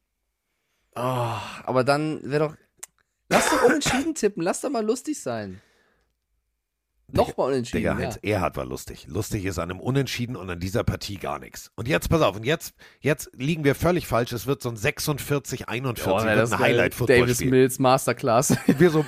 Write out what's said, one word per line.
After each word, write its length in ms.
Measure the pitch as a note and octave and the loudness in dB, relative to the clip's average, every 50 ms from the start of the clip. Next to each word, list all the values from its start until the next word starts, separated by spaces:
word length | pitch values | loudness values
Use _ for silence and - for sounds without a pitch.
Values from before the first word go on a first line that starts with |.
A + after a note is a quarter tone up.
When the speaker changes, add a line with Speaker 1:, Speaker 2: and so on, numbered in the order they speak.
| _ _ _ _ _ _ _ _ _ _ _ _ _ _ _ _ _ _ - | _ _ _ _ _ _ _ _ _ _ _ _ _ _ _ _ _ _ -10
Speaker 1:
Oh, 60 | - | -4
aber 840 | B2 B2+ B2+ B2 A#2+ A#2 A#2 G#2 F2 - - - - - B2 B2+ B2 | -4 -2 -2 -2 -2 -4 -4 -8 -10 -12 -14 -12 -6 -2 0 0 2
dann 380 | B2+ C#3+ D3 D3+ D#3 D3+ - - | 4 2 2 2 -2 -4 -6 -6
wär 160 | A2 C#3 D3+ | -2 0 0
doch, 180 | D#3 D3+ D#3 - _ _ _ - - - _ _ _ _ _ _ _ - | 0 0 -4 -10 _ _ _ -20 -20 -20 _ _ _ _ _ _ _ 2
lass 220 | - G#3+ - - | 2 2 4 4
doch 140 | D#4+ - B4+ | 2 4 4
unentschieden 500 | A#4+ E4 D4+ - - - B3+ C#4 E4 D4 | 4 4 4 0 0 0 0 -2 -2 -4
<laughs> 0 | |
tippen, 280 | - - G3+ G#3 - E3 | 0 -2 -2 0 0 -2
lass 180 | F3+ A3 - | -2 -2 -2
doch 100 | - - | -4 -4
mal 140 | C#4+ A3+ G#3+ | -4 -2 -2
lustig 360 | G#3+ A#3 B3 - D#4 D4 - | -2 -2 -4 -4 -8 -8 -6
sein. 400 | - C3 A#2 A2+ G#2 G2 F#2 G2 _ _ _ _ _ _ _ _ _ _ _ _ _ _ _ _ _ _ _ _ _ _ _ _ _ _ _ _ _ _ | -6 -6 -6 -6 -6 -10 -12 -16 _ _ _ _ _ _ _ _ _ _ _ _ _ _ _ _ _ _ _ _ _ _ _ _ _ _ _ _ _ _
Speaker 2:
Digga, 180 | - - A#3 | 2 2 2
Speaker 1:
Nochmal 220 | - - - E3+ B2+ | 2 2 -2 0 2
unentschieden, 340 | C#3 C3 A#2 - - - G#2+ | 2 0 -2 -2 -2 -2 0
Speaker 2:
Digga, 100 | E2+ D2 | 0 0
Speaker 1:
ja. 60 | C#2+ | 0
Speaker 2:
Heinz 200 | C3 C3 G#2+ - - | -2 -4 -4 -4 -2
Erhardt 340 | G2 G#2 F#2+ F2 D2+ C2+ | 0 0 2 0 0 -2
war 80 | C#2 C2 | -4 -8
lustig. 420 | B1+ C2 - - - - - - | -6 -8 -10 -10 -12 -16 -16 -14
Lustig 380 | - D#2 F#2+ A2 - - G#2+ F2+ | -10 -6 -6 -6 -4 -4 -4 -4
ist 140 | F#2+ F#2 F2+ | -4 -4 -4
an 120 | E2 E2+ | -6 -6
einem 100 | F2+ F#2+ | -8 -8
Unentschieden 540 | - B2 B2+ C#3 C3+ A#2 - A#2 A#2+ A2 B2+ | -4 -2 0 0 0 -2 -2 -6 -6 -6 -6
und 140 | F2+ F#2 F#2+ | -10 -8 -8
an 120 | F2 F2 | -8 -6
dieser 220 | F#2 F#2+ F#2 A#2 F#2+ | -6 -4 -2 -2 -2
Partie 360 | - F2 - - - G2+ F2+ | -2 -2 -4 -6 -8 -10 -8
gar 200 | - C#2 D2 C#2+ | -6 -6 -6 -6
nichts. 320 | B1+ A1+ - - - - - | -10 -14 -18 -18 -20 -18 -14
Und 100 | - A2 | -10 -4
jetzt, 220 | B2+ E3 E3+ - - | -2 -2 0 0 2
pass 140 | E3 D#3+ D3+ | 2 4 4
auf, 140 | G#2+ F2+ | 4 2
und 100 | G#2 A2+ | 0 -2
jetzt, 280 | B2 D#3 E3+ - - - _ - - - _ | -2 -2 -2 -4 -10 -18 _ -20 -20 -16 _
jetzt 300 | - B2+ D#3 - - - - | -2 -2 -2 -2 -4 -14 -10
liegen 300 | - B2+ D3 E3+ D#3 D3+ | -6 -2 -2 -2 2 2
wir 100 | C#3 C3 | 2 2
völlig 320 | - - E3 F3+ E3 - | 4 2 2 2 2 0
falsch. 260 | - B2 A2+ B2 - B2 | 0 0 0 0 0 -4
Es 140 | A#2 G#2 | -8 -4
wird 160 | B2 C#3 - - | -4 -4 -4 -4
so 80 | B2+ | -8
ein 60 | A#2 | -6
sechsundvierzig 920 | G#2+ G2+ D3 - - - D3+ D3 B2+ - - C#3+ C#3+ - - C3+ A#2+ - - | -2 -2 -4 -2 -2 -4 -4 -4 -4 -2 -2 -2 -4 -2 -4 -10 -8 -8 -6
einundvierzig, 540 | G#2+ A#2+ C3+ C3 A2+ - - G2+ F#2 G#2 A2+ | -6 -4 -4 -4 -4 -4 0 0 0 2 2
Speaker 1:
Oh, 20 | |
Speaker 2:
wird 140 | A2 G#2+ G#2+ | 2 4 2
Speaker 1:
das 140 | A2 A#2+ G#2+ | 2 2 2
Speaker 2:
ein 20 | |
Speaker 1:
ist 40 | F#2+ | 2
geil. 120 | B2+ C3+ | 4 4
Speaker 2:
Highlight-Football-Spiel. 560 | A#2+ A#2 F2+ F2 - - B2+ A#2 C3 B2 B2 | 4 4 2 2 0 0 4 6 6 6 6
Speaker 1:
Davis 140 | A#2+ B2 - - | 4 2 0 0
Mills 340 | B2+ B2+ B2+ C3 C3 B2 - | 2 4 6 4 4 4 2
Masterclass. 760 | C3+ B2+ B2+ C3 - - A#2+ - - C3 A2 A#2+ C#3+ - - - - | 4 4 4 4 2 0 -4 -2 0 2 4 4 4 4 2 2 4
<laughs> 40 | |
Speaker 2:
Wir 220 | - E3 C3+ E3+ F3+ | 2 4 6 6 6
so, 160 | D3+ D#3 D3 | 6 4 0